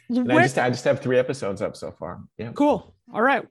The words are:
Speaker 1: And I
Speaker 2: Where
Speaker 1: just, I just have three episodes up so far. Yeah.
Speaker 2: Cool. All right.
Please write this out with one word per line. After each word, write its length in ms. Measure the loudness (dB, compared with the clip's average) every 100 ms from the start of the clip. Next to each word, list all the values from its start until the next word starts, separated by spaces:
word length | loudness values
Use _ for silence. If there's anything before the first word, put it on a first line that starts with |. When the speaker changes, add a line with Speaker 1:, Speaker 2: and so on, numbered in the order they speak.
| -6
Speaker 1:
And 240 | -2 2
I 20 |
Speaker 2:
Where 80 | 4
Speaker 1:
just, 140 | 2 2
I 120 | 0
just 140 | 0
have 160 | 0 0
three 180 | 2 2
episodes 420 | 2 -2 -6 -4
up 140 | -6 -6
so 160 | -12
far. 300 | -10 -12 -12 -14 -12
Yeah. 140 | -6
Speaker 2:
Cool. 400 | 2 2 2 -4 _ _
All 100 | 0
right. 220 | 2 2 -2